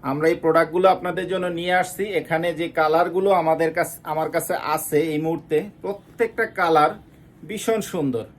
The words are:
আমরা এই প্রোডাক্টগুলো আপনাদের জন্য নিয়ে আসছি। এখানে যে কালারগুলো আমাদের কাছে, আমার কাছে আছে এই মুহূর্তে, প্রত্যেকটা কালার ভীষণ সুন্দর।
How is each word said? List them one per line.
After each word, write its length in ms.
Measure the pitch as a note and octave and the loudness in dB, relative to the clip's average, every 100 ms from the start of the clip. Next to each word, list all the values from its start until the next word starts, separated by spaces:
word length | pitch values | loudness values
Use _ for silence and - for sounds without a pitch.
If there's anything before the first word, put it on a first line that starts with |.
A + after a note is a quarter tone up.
আমরা 280 | C3+ C#3+ D#3+ | -4 0 2
এই 60 | F3 | 2
প্রোডাক্টগুলো 540 | E3 D#3+ D#3+ E3+ F#3 | 2 4 2 4 4
আপনাদের 380 | F3 F3+ F3 F3+ | 4 -2 -4 -4
জন্য 200 | F#3 F3+ | -2 -2
নিয়ে 260 | E3+ F3 | -4 0
আসছি। 300 | F3+ F3+ - | 0 0 -4
এখানে 500 | G3+ F3+ - D#3+ F3 | -2 -2 -2 -2 -2
যে 160 | D#3 E3+ | -2 -4
কালারগুলো 640 | - D#3 D#3+ F3 F3 G3 | 0 2 4 2 0 2
আমাদের 420 | F#3 D#3+ D#3+ D#3+ | 2 2 2 0
কাছে, 260 | D#3+ D#3+ - | 0 -4 -6
আমার 260 | D#3+ D#3 D#3 | -6 -4 -2
কাছে 240 | D#3+ D#3 F3+ | -2 -2 -4
আছে 360 | - D#3 - D3+ | -2 -4 0 0
এই 220 | D#3+ D3+ | 0 -2
মুহূর্তে, 420 | D#3+ E3 - D3+ G#3 - | -2 -4 -2 -2 -2 -10
প্রত্যেকটা 640 | F#3 G3+ - - A3+ - A3 | -10 -10 -12 -4 -4 -2 -4
কালার 440 | - E3+ D#3 D3+ G#3 - - - - D#3 | 0 2 4 4 0 -18 -20 -20 -20 -12
ভীষণ 340 | G#3+ - A3 | -6 -2 -2
সুন্দর। 440 | - F3+ C#3+ A#2 G#2 | -2 -4 -2 -4 -8